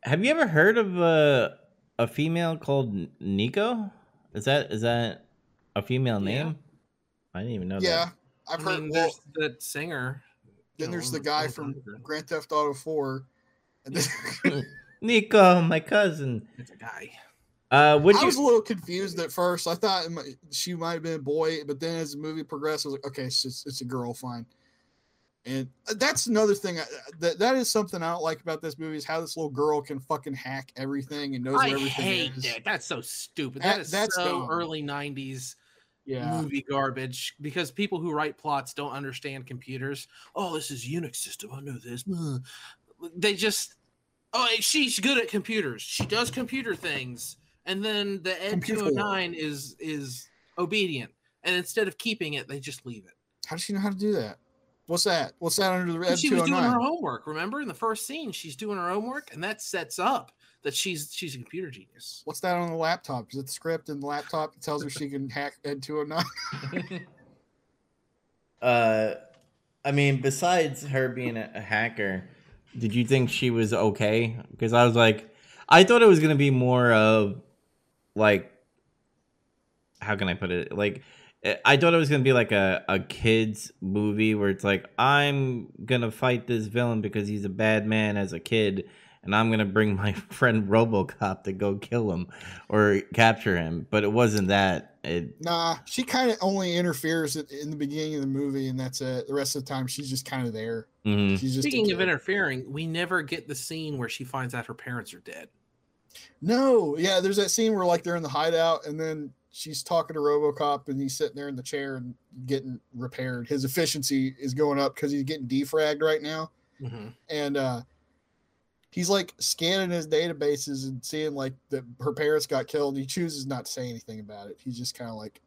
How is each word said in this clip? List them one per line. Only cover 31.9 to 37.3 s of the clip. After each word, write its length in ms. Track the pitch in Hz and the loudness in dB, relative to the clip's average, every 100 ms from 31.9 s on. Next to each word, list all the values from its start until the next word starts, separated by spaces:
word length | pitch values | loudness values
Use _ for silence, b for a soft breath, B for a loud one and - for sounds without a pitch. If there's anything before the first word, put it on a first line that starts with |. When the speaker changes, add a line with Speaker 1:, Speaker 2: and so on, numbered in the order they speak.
| - | -2
Speaker 2:
hate 280 | - 185 151 131 | -2 -2 -2 -4
Speaker 3:
is. 60 | |
Speaker 2:
that. 220 | 131 113 - | -6 -6 -4
That's 220 | 185 - | -6 -4
so 140 | 139 | -8
stupid. 600 | 123 - - - 135 131 | -8 -12 -12 -8 -8 -4
Speaker 3:
That, 140 | 175 208 | -2 -2
Speaker 2:
That 60 | |
is 100 | 156 | -2
Speaker 3:
that's 240 | 185 214 180 | -2 -2 0
Speaker 2:
so 100 | 180 175 | -2 -2
Speaker 3:
dumb. 80 | 175 | -2
Speaker 2:
early 320 | 165 170 156 | -4 -4 -6
nineties 760 | 147 143 143 139 135 131 127 - _ _ _ _ - | -6 -6 -8 -8 -10 -10 -12 -16 _ _ _ _ -10
Speaker 3:
Yeah. 360 | 127 151 160 | -6 -4 -4
Speaker 2:
movie 240 | 151 139 131 | -4 -6 -4
garbage 680 | 139 135 127 131 127 - | -2 -2 -2 -8 -8 -12